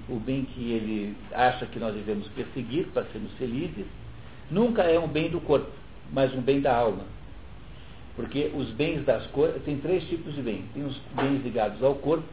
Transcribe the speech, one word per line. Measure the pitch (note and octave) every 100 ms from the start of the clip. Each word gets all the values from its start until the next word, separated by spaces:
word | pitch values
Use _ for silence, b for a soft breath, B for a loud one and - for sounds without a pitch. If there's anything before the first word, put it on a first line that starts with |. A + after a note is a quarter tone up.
| -
o | B2
bem | G#2+ C3+ C3
que | - A#2
ele | A#2 G#2+ G#2+ G2+ G2 -
acha | - B2 - A2
que | A#2
nós | A2+ G#2+
devemos | G2+ G#2 G2+
perseguir | - A2+ C3 A#2 C#3 F#3+
para | B2 G#2
sermos | A#2 G#2 -
felizes, | B2+ B2 E3+ - - - - B B B -
nunca | E3 A#3+ A3
é | F3 E3
um | D#3+
bem | D3 E3
do | E3
corpo, | - C#3 - - - - -
mas | C3+ C3+
um | C3
bem | B2 C#3
da | C#3 A#2+
alma. | A#2 F#2+ G2 - - - - - - B B B - -
Porque | A2 C3+ D3+
os | D3 A#2
bens | A2+ D#3 D#3+
das | C3 A2+ -
coisas, | C3+ D#3+ C3
tem | - C#3+
três | D#3 F#3 -
tipos | E3+ D3+ C#3+
de |
bem. | A#2 F#2+ G2 -
Tem | C#3+
os | B2 - B2+
bens | C3+ C#3
ligados | A#2+ A2+ G#2+ G2+
ao | C3+ C#3+
corpo, | C#3 E3 D#3+